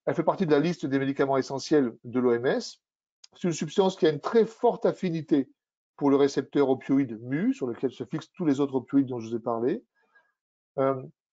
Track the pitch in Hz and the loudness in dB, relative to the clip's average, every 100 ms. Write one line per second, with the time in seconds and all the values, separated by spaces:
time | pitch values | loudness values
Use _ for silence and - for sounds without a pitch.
0 | - 143 160 156 180 147 170 175 147 135 | -4 -2 -2 -2 2 2 2 -2 -2 -2
1 | 135 139 139 135 127 139 - 151 127 - | -2 0 0 0 -2 -6 0 2 2 -4
2 | 123 120 123 117 127 240 220 - _ _ | -6 0 2 2 0 -2 -4 -14 _ _
3 | _ _ _ _ 180 160 160 - 190 185 | _ _ _ _ -4 -4 -2 0 0 2
4 | 165 151 - 226 220 - 240 - 190 156 | 0 0 0 2 2 2 0 2 -2 -2
5 | 185 165 151 147 131 _ _ _ _ - | -4 -4 0 0 0 _ _ _ _ -2
6 | 143 139 139 143 127 147 135 127 - 135 | 2 4 4 0 -2 0 2 0 0 0
7 | 135 110 120 139 220 262 123 113 135 - | 0 -6 -6 -2 -2 -2 -4 -4 -6 -6
8 | 117 156 - - 170 135 143 131 117 139 | -8 -10 -10 -4 0 2 0 -2 0 0
9 | 131 127 113 117 120 113 123 208 - _ | 0 -4 -6 -6 -4 -2 -2 -2 -8 _
10 | _ _ _ _ _ _ _ - 135 131 | _ _ _ _ _ _ _ -2 -2 -2
11 | 147 _ _ | -8 _ _